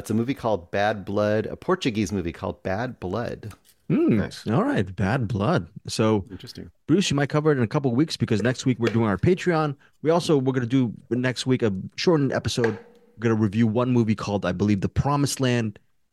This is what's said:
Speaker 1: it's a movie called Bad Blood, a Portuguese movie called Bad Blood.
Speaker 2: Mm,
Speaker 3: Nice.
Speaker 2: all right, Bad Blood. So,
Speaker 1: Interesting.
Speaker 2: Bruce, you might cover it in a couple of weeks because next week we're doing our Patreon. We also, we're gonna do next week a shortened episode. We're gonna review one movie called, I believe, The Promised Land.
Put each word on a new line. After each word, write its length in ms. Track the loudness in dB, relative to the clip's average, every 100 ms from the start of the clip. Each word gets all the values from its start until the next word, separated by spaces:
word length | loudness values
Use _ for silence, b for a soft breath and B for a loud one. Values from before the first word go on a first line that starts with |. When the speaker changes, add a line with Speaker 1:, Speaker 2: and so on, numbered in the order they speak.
Speaker 1:
it's 80 | 0
a 40 |
movie 200 | -2 -2
called 360 | -2 -2 -2 -2
Bad 340 | 0 0 -2
Blood, 420 | -4 0 2 0 -2
a 100 | -6
Portuguese 540 | -2 -2 -2 -2 -2
movie 220 | -2 -4
called 300 | -6 -8 -6
Bad 360 | -6 -4 -6 -8
Blood. 540 | -8 -6 -6 -10 -14 -18 _ _ -2
Speaker 2:
Mm, 300 | 0 2 2
Speaker 3:
Nice. 280 | 0 -6 -2
Speaker 2:
all 160 | 0
right, 300 | 0 -2 -4
Bad 320 | -2 -2 0 -2
Blood. 380 | -2 0 0 -4 -12 -8
So, 360 | 0 2 2 -2
Speaker 1:
Interesting. 400 | -12 -16 -16 -18 -10 0
Speaker 2:
Bruce, 240 | 2 2
you 60 | 0
might 120 | 0
cover 220 | 0 2
it 60 | 2
in 40 |
a 20 | 2
couple 220 | 0 0
of 60 | 0
weeks 200 | 0 -2
because 260 | -2 0
next 220 | 0 0 0
week 120 | 0
we're 140 | 0
doing 140 | 2 2
our 100 | 2
Patreon. 580 | 2 2 2 0 0 -4 b b
We 80 | 0
also, 260 | 2 4 2
we're 140 | 2
gonna 140 | 0 2
do 260 | 2 2 -2 -4
next 360 | -2 -2 -2 0
week 160 | 2
a 100 | 2 0 -6 -2
shortened 360 | 2 2 2
episode. 420 | 0 -2 0 0 -2
We're 440 | -10 -20 _ -4
gonna 140 | 0 2
review 300 | 2 2 2
one 240 | 2 2
movie 220 | 2 2
called, 300 | 0 -2 -2 0
I 60 |
believe, 280 | 0 2 2
The 80 | 0
Promised 520 | 0 0 2 0 0
Land. 380 | 0 0 -2 -8 _ _ _